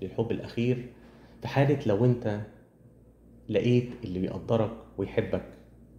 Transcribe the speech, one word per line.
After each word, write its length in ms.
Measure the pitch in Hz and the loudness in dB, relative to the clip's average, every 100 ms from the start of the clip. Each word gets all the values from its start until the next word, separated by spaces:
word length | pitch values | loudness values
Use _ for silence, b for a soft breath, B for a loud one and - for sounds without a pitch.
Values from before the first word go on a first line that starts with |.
للحب 280 | 95 - 113 | -6 -2 -2
الأخير 600 | - - - 120 127 - - B B B B | -2 -6 -2 0 0 -4 -16 B B B B
في 80 | - | -2
حالة 300 | 135 139 139 110 | 2 2 2 2
لو 180 | 101 | 4
أنت 360 | 123 120 110 104 107 - - _ - - - - - - - | 4 4 0 -4 -6 -16 -20 _ -20 -20 -20 -20 -20 -16 -2
لقيت 420 | 104 120 123 123 - | 2 4 4 2 -4
اللي 140 | 101 90 | -6 -4
بيقدرك 580 | 92 92 87 113 107 - - - | -4 -4 0 2 2 -4 -12 -6
ويحبك، 480 | 98 - 95 92 - - - - - | -4 -2 -2 -2 -6 -16 -20 -20 -20